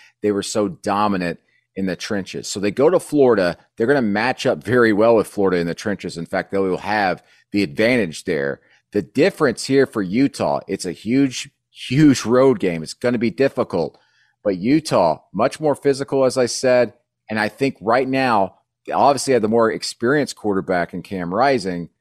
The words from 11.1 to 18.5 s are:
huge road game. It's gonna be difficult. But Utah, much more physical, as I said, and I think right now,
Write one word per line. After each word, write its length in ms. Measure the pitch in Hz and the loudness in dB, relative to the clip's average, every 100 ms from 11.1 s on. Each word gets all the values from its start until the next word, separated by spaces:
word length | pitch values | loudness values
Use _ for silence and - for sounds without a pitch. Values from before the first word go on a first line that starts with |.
| 127 139 123 - _ _ | 0 0 -2 -14 _ _
huge 540 | - - 127 151 127 107 | -18 -4 4 6 4 2
road 340 | 123 135 113 | 4 4 4
game. 240 | 92 85 | 0 -2
It's 100 | 78 | -8
gonna 240 | - 120 123 | -6 -2 0
be 140 | 113 | -2
difficult. 640 | - 135 - 113 90 78 _ _ _ _ _ | 0 -2 0 -4 -2 -4 _ _ _ _ _
But 140 | 104 95 | -4 -2
Utah, 640 | 101 151 156 123 87 76 _ | 0 0 2 2 2 0 _
much 260 | 92 127 - | -2 -2 0
more 160 | 156 135 | -2 0
physical, 480 | 143 135 135 139 | 0 -2 -2 0
as 140 | 131 131 | 0 2
I 80 | 123 | -2
said, 480 | - 131 123 120 - _ _ _ | 0 2 4 2 -4 _ _ _
and 100 | 110 | -4
I 100 | 107 | -4
think 260 | - 135 - | -2 -4 -2
right 260 | 95 123 131 | 0 0 0
now, 520 | 135 131 110 95 | -2 0 0 0